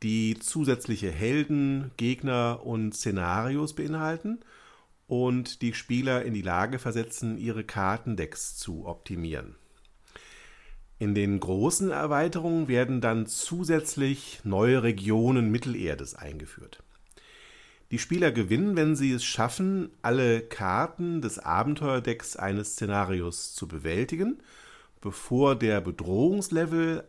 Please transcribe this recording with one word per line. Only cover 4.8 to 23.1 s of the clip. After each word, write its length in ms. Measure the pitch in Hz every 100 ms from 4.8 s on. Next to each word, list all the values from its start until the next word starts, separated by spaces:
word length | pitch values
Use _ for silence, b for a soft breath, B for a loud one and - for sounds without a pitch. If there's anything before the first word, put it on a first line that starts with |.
| B _ -
und 560 | 123 127 123 123 -
die 100 | 120
Spieler 480 | 113 - 123 131 127
in 140 | 120 107
die 80 |
Lage 340 | 92 87 110 127
versetzen, 640 | 123 113 113 - 113 110
ihre 240 | 117 110
Kartendecks 960 | 104 - 95 110 123 98 76 - - -
zu 280 | - 82 87
optimieren. 680 | 82 - 87 82 71 50 52 _ _ - _ B B B B B B B B - -
In 160 | 104 104
den 240 | 101 98
großen 500 | 92 95 131 - 190
Erweiterungen 800 | 143 151 147 170 170 170 165 143
werden 340 | 123 127 131
dann 240 | 117 113 107
zusätzlich 1120 | - - 170 170 160 156 - 135 135 - -
neue 400 | 101 95 117 131
Regionen 680 | 117 98 98 110 120 131 113
Mittelerdes 640 | 117 127 107 87 69 69
eingeführt. 720 | - 73 76 73 - - - - - - B B B B B B B _
Die 80 | 113
Spieler 340 | - 175 165
gewinnen, 440 | 117 92 117 208 175
wenn 200 | 156 147
sie 160 | 135
es 140 | 123 -
schaffen, 640 | - 117 - 190 196 170 -
alle 380 | 117 131 123 113
Karten 840 | 113 - 95 98 165 - 175 165
des 160 | 117 -
Abenteuerdecks 960 | - 87 120 147 147 127 120 113 - -
eines 380 | 95 101 104
Szenarios 840 | - 104 101 95